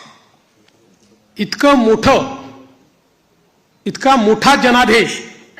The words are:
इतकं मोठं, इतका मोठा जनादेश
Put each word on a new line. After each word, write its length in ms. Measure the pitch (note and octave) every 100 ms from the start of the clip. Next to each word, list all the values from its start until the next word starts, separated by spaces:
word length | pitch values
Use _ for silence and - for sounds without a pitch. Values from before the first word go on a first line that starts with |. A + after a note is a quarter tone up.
| - _ _ _ _ _ _ _ _ _ _ _ _ -
इतकं 380 | G3+ - C#4+ C4+
मोठं, 480 | A3 A3 C4+ A#3+ - - - - - _ _ _ _ _ _ _ _ _ _ _ G3
इतका 280 | - C4 C4+
मोठा 380 | G#3+ G#3+ C4 C#4
जनादेश 640 | B3 B3 B3 A3+ F3 - - - -